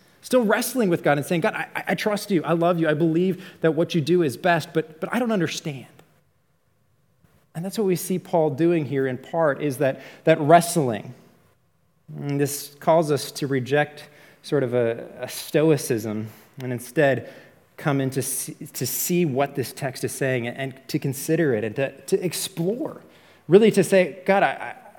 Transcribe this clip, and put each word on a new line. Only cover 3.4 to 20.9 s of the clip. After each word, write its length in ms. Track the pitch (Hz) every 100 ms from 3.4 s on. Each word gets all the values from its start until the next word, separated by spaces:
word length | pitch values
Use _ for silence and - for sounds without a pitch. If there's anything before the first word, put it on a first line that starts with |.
| - -
that 120 | 160
what 220 | 151 175
you 60 | 175
do 220 | 143 180
is 160 | 156 117
best, 340 | 180 170 -
but, 280 | 160 151 -
but 120 | 190
I 60 | 233
don't 140 | 240
understand." 540 | 214 160 - 165 131 - - _ _ _ _ _ _ _ _ _ _ _ _ _ _ _
And 100 | 160
that's 120 | 190 226
what 100 | 196
we 100 | 175
see 220 | - 143
Paul 320 | - 175 156
doing 360 | 131 170 170 131
here 200 | 139 135
in 120 | 131
part, 420 | - 165 160 131
is 160 | 147 127
that, 220 | 135 135 - -
that 160 | 160 160
wrestling. 760 | 143 170 170 170 127 104 127 - - _ _ _ _ _ _ _ - 151
And 220 | 143 143
this 340 | 139 - - -
calls 300 | - 165 151
us 200 | 139 -
to 140 | - 139
reject 600 | 135 117 143 147 - - - - _
sort 200 | - 143
of 120 | 127
a, 320 | 123 117 117 120 -
a 80 | 127
stoicism 1000 | - - 156 160 143 - 117 110 107 110 - - -
and 100 | 127
instead 580 | 120 - 165 143 123 - - - _ _ -
come 240 | 156 139
in 80 | 131
to 120 | 131
see, 320 | 127 - - - 160
to 140 | - 127
see 400 | - - 175 170
what 280 | 127 139
this 180 | 139 123
text 320 | - 135 -
is 80 | 120
saying 340 | - 135 127 120
and, 100 | 135
and 320 | 135 -
to 100 | -